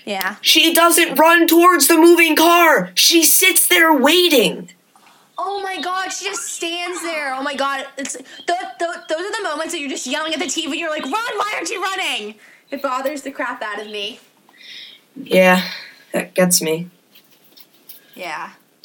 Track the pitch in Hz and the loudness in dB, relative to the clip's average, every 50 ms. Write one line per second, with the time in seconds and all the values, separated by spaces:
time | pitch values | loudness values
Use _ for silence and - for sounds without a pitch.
0 | - 220 202 190 185 190 208 - - - - 320 302 330 330 330 339 339 330 349 | -10 -8 -4 -4 -4 -4 -4 -4 -2 2 2 4 4 4 4 6 6 6 6 4
1 | 339 - - - 311 330 339 339 330 - 330 339 339 370 359 294 269 - 339 320 | 2 2 4 4 6 6 6 6 4 4 6 6 6 6 6 4 4 4 6 6
2 | 330 349 349 330 339 320 302 311 320 339 339 349 339 320 277 196 180 - - - | 8 8 8 6 4 4 4 4 4 4 6 6 6 4 4 2 0 -2 -2 0
3 | - - 339 330 311 - - - 370 381 339 - - - 359 349 330 320 302 262 | 2 4 4 4 4 4 2 2 2 2 2 2 2 2 2 4 4 4 4 4
4 | 233 294 339 359 359 339 294 247 196 175 - - 175 - - _ _ _ _ _ | 4 4 4 4 4 4 4 2 2 2 -2 -6 -12 -18 -20 _ _ _ _ _
5 | _ _ _ _ _ _ _ - 359 381 403 403 392 381 381 320 277 359 370 381 | _ _ _ _ _ _ _ -10 -8 -8 -6 -6 -8 -8 -8 -8 -6 -4 -4 -4
6 | 370 370 370 - 349 403 392 - - - - - 349 330 339 349 349 359 359 330 | -6 -6 -8 -8 -8 -8 -8 -8 -10 -10 -8 -8 -8 -8 -6 -6 -8 -8 -8 -8
7 | 330 339 320 302 294 269 262 269 269 294 277 262 269 277 277 269 - - - - | -8 -8 -8 -6 -6 -6 -6 -6 -6 -6 -6 -4 -4 -4 -4 -6 -10 -12 -12 -12
8 | - - - - 269 - - - - - 349 370 370 381 - - 339 339 349 339 | -12 -12 -12 -14 -16 -20 -20 -10 -6 -4 -4 -4 -6 -10 -8 -8 -8 -8 -8 -10
9 | - - 311 320 370 415 415 453 392 339 294 302 320 311 349 311 285 262 311 - | -8 -8 -8 -6 -6 -8 -8 -8 -6 -6 -6 -6 -8 -8 -8 -8 -8 -8 -10 -10
10 | - 254 285 302 311 320 311 285 359 285 - 339 311 277 311 311 339 311 302 311 | -8 -6 -6 -6 -4 -6 -6 -6 -6 -6 -6 -6 -6 -6 -8 -6 -6 -6 -6 -8
11 | - 262 311 440 466 554 440 403 - 415 - 523 339 339 453 370 392 381 381 392 | -6 -6 -6 -4 -4 -6 -6 -6 -6 -6 -6 -8 -8 -8 -8 -6 -6 -6 -6 -4
12 | 349 302 254 220 208 214 220 - - - - _ _ _ 277 277 285 269 254 262 | -6 -6 -6 -6 -8 -12 -14 -18 -20 -20 -20 _ _ _ -10 -8 -6 -6 -6 -4
13 | 262 277 302 269 - 269 269 - 254 240 254 - 226 214 202 208 214 220 208 208 | -6 -6 -8 -8 -10 -12 -10 -8 -8 -8 -8 -10 -10 -10 -10 -12 -12 -12 -10 -10
14 | 202 214 - - _ _ _ _ _ _ _ _ - - - - - - - _ | -10 -10 -12 -16 _ _ _ _ _ _ _ _ -20 -20 -20 -20 -20 -20 -20 _
15 | _ _ _ - - - - 185 185 185 180 185 180 - - - - - - _ | _ _ _ -18 -6 0 4 4 6 6 4 2 0 -6 -10 -14 -16 -20 -20 _
16 | _ _ - 214 - - _ 185 185 180 180 - - 156 160 170 175 180 - _ | _ _ -6 -6 -6 -4 _ 0 2 2 2 0 0 -2 -4 -4 -6 -10 -16 _
17 | _ _ _ _ _ _ _ _ _ _ _ - - _ _ _ _ - - - | _ _ _ _ _ _ _ _ _ _ _ -20 -20 _ _ _ _ -20 -20 -20
18 | _ _ _ - 185 165 151 165 170 196 - _ _ _ _ _ | _ _ _ -14 -12 -10 -10 -10 -12 -14 -16 _ _ _ _ _